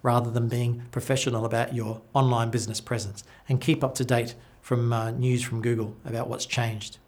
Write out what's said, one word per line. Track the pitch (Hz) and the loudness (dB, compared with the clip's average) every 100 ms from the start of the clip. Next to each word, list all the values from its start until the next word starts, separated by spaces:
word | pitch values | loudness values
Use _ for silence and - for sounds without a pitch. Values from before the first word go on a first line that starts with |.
rather | 123 120 117 | 4 2 2
than | 117 117 | 0 0
being | 120 120 120 - | 2 0 -2 -4
professional | 120 - 135 131 117 | -6 0 0 0 0
about | 113 117 120 | 0 0 0
your | 123 110 110 - | -2 -4 -8 0
online | 139 131 120 117 | 4 6 4 2
business | 113 104 107 | 0 -2 -6
presence. | - 117 98 - - - - | -4 -4 -4 -10 -18 -20 -2
And | 131 | 0
keep | - 156 | 2 2
up | 135 - | 0 -2
to | |
date | - 120 117 - - - | 2 2 0 -8 -20 -20
from, | - 120 120 | -2 0 2
uh, | 117 113 | 0 0
news | 117 127 123 | 0 0 0
from | 123 113 | 0 -2
Google | 117 120 107 - | 0 0 -2 -8
about | - 113 120 | -8 -6 -4
what's | 117 - | -6 -4
changed. | - 117 107 - - | -2 -2 -4 -10 -16